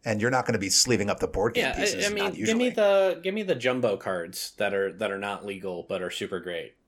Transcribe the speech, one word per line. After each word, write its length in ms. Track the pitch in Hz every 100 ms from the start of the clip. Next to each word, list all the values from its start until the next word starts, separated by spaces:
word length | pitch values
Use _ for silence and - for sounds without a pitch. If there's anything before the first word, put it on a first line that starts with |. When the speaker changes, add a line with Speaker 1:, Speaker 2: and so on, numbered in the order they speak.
| -
Speaker 1:
And 160 | 107
you're 100 | 117
not 140 | 127 120
gonna 120 | 110
be 100 | 95
sleeving 400 | - - 113 101
up 100 | 92
the 80 | 113
board 260 | - 107 240
game 100 | 135
Speaker 2:
yeah, 80 | -
I, 40 |
Speaker 1:
pieces, 240 | 202 - 202
Speaker 2:
I 40 |
mean, 140 | 208
Speaker 1:
not 100 | 196 -
Speaker 2:
give 200 | 220 226
me 80 | 247
Speaker 1:
usually. 40 |
Speaker 2:
the, 480 | 226 208 196 190 170
give 120 | 185
me 100 | 208
the 120 | 196 143
jumbo 420 | 123 127 120 98
cards 560 | - 92 85 - - -
that 160 | 104
are, 200 | 98 98
that 180 | 90 104
are 80 | 98
not 260 | 101 98 101
legal 400 | 98 95 87 85
but 140 | 98
are 80 | 90
super 300 | - 101 95
great. 360 | 87 85 78 _